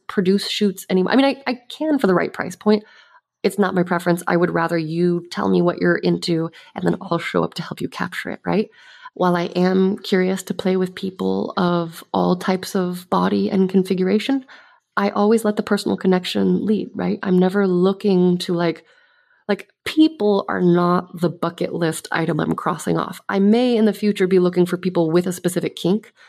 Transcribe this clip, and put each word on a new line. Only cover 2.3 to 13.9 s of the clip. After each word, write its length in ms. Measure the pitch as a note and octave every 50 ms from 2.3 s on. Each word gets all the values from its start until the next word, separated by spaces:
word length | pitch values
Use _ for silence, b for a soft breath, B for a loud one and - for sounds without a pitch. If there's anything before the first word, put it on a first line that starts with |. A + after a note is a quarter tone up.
price 240 | - - - - F3+
point. 300 | - - G#3 G#3+ G#3 G#3 b b b b b b b b _ _ _ _
It's 160 | G3 F#3 -
not 160 | G3+ F#3 F#3+
my 80 | F#3 F3
preference. 400 | F3+ F3+ E3+ F3 F3+ E3+ F3 -
I 120 | - F3+ E3+
would 140 | F3 E3+
rather 260 | E3 E3+ E3 E3 E3+ E3+
you 500 | D#3+ D#3 D#3+ E3+ F3 F3+ F3 F3 F3 -
tell 200 | - G3+ G3 G3
me 120 | F#3+ F3+
what 180 | F3 F3 E3+ -
you're 180 | - F3 E3+ -
into, 520 | - F3 E3+ F3 - - E3+ D#3+ D#3+ E3+ B B B B B
and 140 | - F3+ F3
then 80 | E3+ -
I'll 180 | F#3+ F#3 E3+ E3+
show 240 | E3 - - F3+ E3
up 100 | E3 -
to 60 | -
help 200 | E3+ - - -
you 80 | - -
capture 400 | - - F3 F3+ F3+ - - -
it, 100 | - - _
right? 240 | - E3+ F#3+ A3 - B B B B B B B B B
While 200 | - F3+ F3+ F3
I 80 | F3 E3+ F3+
am 500 | - F3+ F3+ F#3 F#3 F#3+ F#3+ F#3+ G3+ -
curious 420 | - - G#3 F#3+ F#3 F#3 F#3+ F#3+ -
to 120 | - F#3
play 220 | - - F#3 F#3 F#3+
with 180 | F#3 F#3 F#3
people 580 | - - F#3+ F#3 - F#3+ F#3+ F#3+ G3 G#3 - - -
of 460 | F#3+ F3 F3 F3 E3+ E3 E3 - - _ -
all 240 | F#3+ F3+ F3 F3+ F3+
types 380 | F3+ - F#3 F3+ F#3 - -
of 320 | G3+ F3+ F3+ F3+ F3+ - _
body 400 | - F#3 F3+ F#3+ G3+ G3+ G3 G#3
and 180 | - F#3+ F#3+ F#3
configuration, 760 | - G3 F#3 -